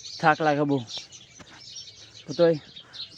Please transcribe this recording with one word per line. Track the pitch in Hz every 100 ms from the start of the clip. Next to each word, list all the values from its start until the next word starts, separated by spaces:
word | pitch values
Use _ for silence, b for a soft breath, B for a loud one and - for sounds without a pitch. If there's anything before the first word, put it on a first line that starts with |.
| - -
થાક | 160 151
લાગે | 156 143
બહુ. | 147 139 113 - - - - - - - - - - - - - -
તો |
તોય | 143 170 151 - - - - -